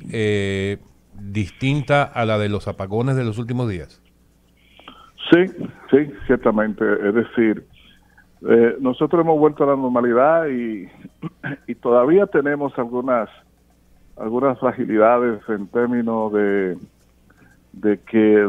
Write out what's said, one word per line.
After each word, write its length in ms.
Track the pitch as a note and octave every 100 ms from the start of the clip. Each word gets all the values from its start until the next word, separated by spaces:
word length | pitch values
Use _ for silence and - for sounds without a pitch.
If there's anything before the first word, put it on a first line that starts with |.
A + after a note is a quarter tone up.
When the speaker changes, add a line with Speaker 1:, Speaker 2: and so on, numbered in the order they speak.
| -
Speaker 1:
eh, 680 | A#2 G#2+ G#2 G2 G2 G2 G2+ - _ _
distinta 880 | G#2 G2+ G2+ F#2+ - C3 D3 C3 C#3+
a 240 | C3+ A#2+ A2+
la 140 | G#2+
de 100 | G#2
los 180 | G2+ G#2
apagones 480 | F2+ F#2+ G#2+ C3 C3+
de 100 | A#2+
los 120 | G#2+
últimos 320 | A#2 B2 A#2+
días. 320 | F2+ C#2+ _ _ _ _ _ _ _ _ - - - - - -
Speaker 2:
Sí, 140 | E3+ F#3+ - - - -
sí, 200 | C3+ D3 - -
ciertamente. 580 | B2 B2 A2 G#2+ G2+ G#2+ G2+ G2+
Es 60 |
decir, 500 | A2+ A2 - A2 G2+ - _ _ _ _ _ _ _ -
eh, 280 | A#2 A#2 -
nosotros 420 | C3 B2 D3+ E3+
hemos 160 | E3 D#3
vuelto 260 | D3+ D3
a 40 | C#3+
la 80 | C#3
normalidad 720 | C3 B2 A#2+ A#2+ C#3+ E3 D#3
y, 400 | B2+ A#2 G#2+ - - - _ E3
<clears throat> 400 | - C#3 C#3+ -
y 80 | A#2+
todavía 500 | B2 A#2+ B2+ F3+ G3+
tenemos 480 | D#3+ C#3 C#3+ C#3 C#3
algunas, 500 | A#2+ B2 C3 A#2+ G#2 - _ _ _ _ _ _ _ -
algunas 400 | A2 A#2+ C3+ B2
fragilidades 840 | B2+ B2+ A#2 G#2+ A2 B2 B2 G#2+ -
en 200 | G#2 F#2+
términos 640 | A#2+ A#2+ B2 A2+ A2+ A2
de, 460 | G#2 G2+ G2+ F#2 E2 - _ _ _ _ _ _ _ _
de 260 | G2 G#2 G2+
que 440 | - A2+ G#2+ G#2+